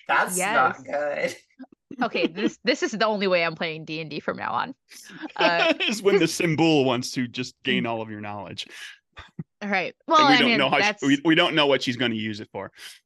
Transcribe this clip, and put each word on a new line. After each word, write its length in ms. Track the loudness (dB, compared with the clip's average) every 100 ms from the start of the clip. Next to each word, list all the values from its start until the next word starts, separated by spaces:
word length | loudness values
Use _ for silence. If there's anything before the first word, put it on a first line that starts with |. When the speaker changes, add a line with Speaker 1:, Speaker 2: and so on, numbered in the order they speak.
| -2
Speaker 1:
That's 280 | 0 0 -2
not 400 | 0 2 2 -2
Speaker 2:
Yes. 520 | -6 -4 -4 -2 -4 -6 _ -20 -20 _ -14 -6
Speaker 1:
good. 80 |
Speaker 2:
Okay, 220 | -4 0 -2
this, 320 | -2 -4 -2
this 180 | -2 -2
is 80 | -2
the 140 | 0 0
only 220 | 0 2
way 160 | 2
I'm 100 | 0
playing 300 | -4 -8 -8
D 160 | -10 -10
and 100 | -8
D 80 | -8
from 200 | -6 -6
now 140 | -4
on. 200 | -4 -6 -10 _ -20 -20 -16 -10 0
Uh, 360 | 2 4 2 0
Speaker 3:
<laughs> 100 | -2
Is 140 | 0
when 160 | 2 4
the 80 | 2
Symbol 580 | 0 0 2 4 4
wants 280 | 4 0 -4
to 160 | -6 -6
just 260 | -6 -10 -8
gain 220 | -2 -2
Speaker 2:
Mm. 40 | -2
Speaker 3:
all 120 | -6
of 80 | -8
your 100 | -10
knowledge. 460 | -12 -12 -12 -12 -14 -16 -18 -20 _ -20 -20 -16 -16 -12
Speaker 2:
All 60 | -4
right. 260 | -4 -4 -8 2
Speaker 3:
And 60 |
Speaker 2:
Well, 120 | 4 6
Speaker 3:
we 60 |
Speaker 2:
I 40 | 6
Speaker 3:
don't 100 | 4
Speaker 2:
mean, 100 | 2
Speaker 3:
know 120 | 2
how 60 | 2
she, 40 |
Speaker 2:
that's 200 | 0 0
Speaker 3:
we, 180 | 2 2
we 100 | 4 4
don't 180 | 4
know 120 | 4 4
what 160 | 2
she's 140 | 0 -2
gonna 180 | -2 -2
use 240 | -6 -8
it 80 | -10
for. 200 | -12 -12 -14 -20 -20